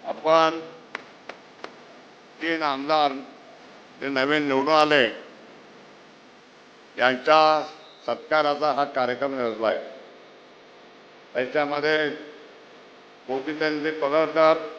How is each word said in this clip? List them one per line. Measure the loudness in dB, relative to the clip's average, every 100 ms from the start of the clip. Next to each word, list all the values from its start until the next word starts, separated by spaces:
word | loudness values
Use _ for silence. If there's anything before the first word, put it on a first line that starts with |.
आपण | -10 -4 2 4 4 0 -12 -20 -16 -16 -16 -20 -20 -20 -20 -20 -20 -20 -20 -20 -20 -20 -20 -8
तीन | -4 -2
आमदार | -2 -2 0 2 2 -2 -12 -20 -20 -20 -20 -20 -20 -10
जे | -4
नवीन | 0 2 2 2
निवडून | 0 4
आले, | 4 6 4 2 -2 -16 -20 -20 -20 -20 -20 -20 -20 -20 -20 -20 -20 -20 -20 -20 -20 -18 0
यांच्या | 0 0 4 6 6 2 -2 -14 -20 -12 -8
सत्काराचा | -8 -2 0 0 0 0
हा | 0
कार्यक्रम | -2 -2 -2 -2 -4 -4
योजलाय. | -4 -2 -2 -2 -6 -16 -20 -20 -20 -20 -20 -20 -20 -20 -20 -20 -20 -20 -10
त्याच्यामध्ये | -6 -4 -2 -2 -2 0 0 -2 -6 -14 -20 -20 -20 -20 -20 -20 -20 -20 -20 -8
गोपीचंदजी | -6 -6 -4 -2 -2 -4
पडळकर | -4 0 0 2 4 4 4 -2